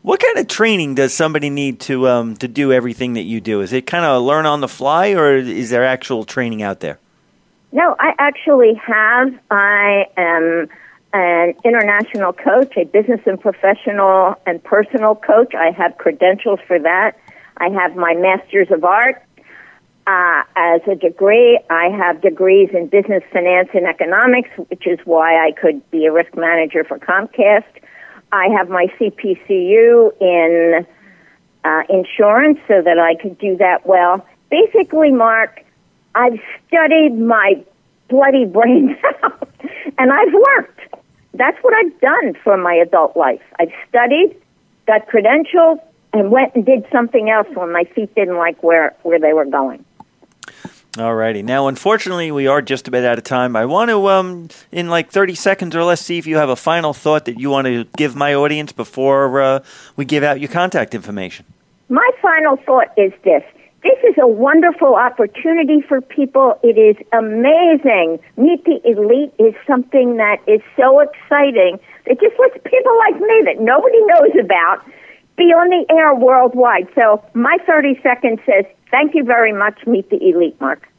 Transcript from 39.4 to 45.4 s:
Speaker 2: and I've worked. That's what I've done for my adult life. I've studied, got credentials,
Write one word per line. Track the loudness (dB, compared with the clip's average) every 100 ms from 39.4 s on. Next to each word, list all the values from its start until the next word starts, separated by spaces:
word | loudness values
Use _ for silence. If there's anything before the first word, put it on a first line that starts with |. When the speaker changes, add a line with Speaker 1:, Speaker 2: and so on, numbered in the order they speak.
| -18 _ -18 -14 -12 -2
Speaker 2:
and | 0
I've | 2 2
worked. | 4 4 2 -2 -20 -20 -20 _ _ _
That's | -4 -4 0
what | 0
I've | 2 0 -2
done | 0 0 -2 -4
for | -2 0
my | 2
adult | 0 2 2 0 0
life. | -2 -2 _ -4
I've | -4 -4 -4
studied, | -2 0 2 0 -2 _ _ _ _ -2
got | -2 0
credentials, | 0 2 0